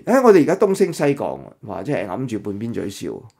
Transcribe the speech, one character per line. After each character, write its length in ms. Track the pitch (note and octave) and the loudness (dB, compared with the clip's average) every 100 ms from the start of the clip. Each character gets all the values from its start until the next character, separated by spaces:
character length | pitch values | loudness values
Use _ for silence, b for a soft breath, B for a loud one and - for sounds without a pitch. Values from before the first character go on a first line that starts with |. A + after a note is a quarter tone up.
誒， 200 | - B3+ | 0 4
我 100 | B3 | 8
哋 80 | F#3+ | 6
而 20 | C#3 | 6
家 100 | F3 | 2
東 200 | G#3 F#3+ | 2 2
升 180 | F#3 | 0
西 220 | D#3+ D3 C#3+ | 0 0 0
降， 240 | F#2 C2+ A#1+ - | -4 -6 -12 -18
哇， 200 | G#2+ F2+ | -12 -10
即 100 | G#2+ | -4
係 140 | A#2+ F#2+ | -4 -4
揞 200 | G2 B2+ | -6 -6
住 120 | G#2+ | -6
半 140 | G#2 G2+ | -6 -8
邊 180 | A#2 | -6
嘴 160 | G2+ F#2+ | -6 -8
笑， 220 | G2 D#2+ G#1 - | -8 -10 -10 -14